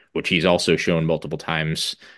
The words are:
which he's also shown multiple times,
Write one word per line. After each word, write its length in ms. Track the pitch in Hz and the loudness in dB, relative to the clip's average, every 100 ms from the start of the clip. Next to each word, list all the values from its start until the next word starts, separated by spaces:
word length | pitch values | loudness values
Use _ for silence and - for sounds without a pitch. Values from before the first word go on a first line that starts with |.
| _ | _
which 160 | 82 - | -6 0
he's 160 | 90 90 | 2 4
also 300 | 87 - 80 | 4 4 2
shown 280 | - 82 | 2 0
multiple 320 | 80 80 76 80 | 0 -2 -4 -8
times, 580 | - 80 78 80 - - - | -4 -2 -2 -4 -6 -8 -16